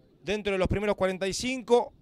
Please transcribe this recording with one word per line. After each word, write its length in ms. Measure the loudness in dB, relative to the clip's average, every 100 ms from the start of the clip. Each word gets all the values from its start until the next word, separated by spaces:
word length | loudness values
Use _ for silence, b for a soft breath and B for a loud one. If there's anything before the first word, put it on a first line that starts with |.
| _ _
dentro 300 | -6 -4 -2
de 40 | 0
los 100 | 0
primeros 280 | 0 0 0
cuarenta 320 | 0 0 -4
y 60 |
cinco. 600 | -2 -4 -4 2 2 2 -10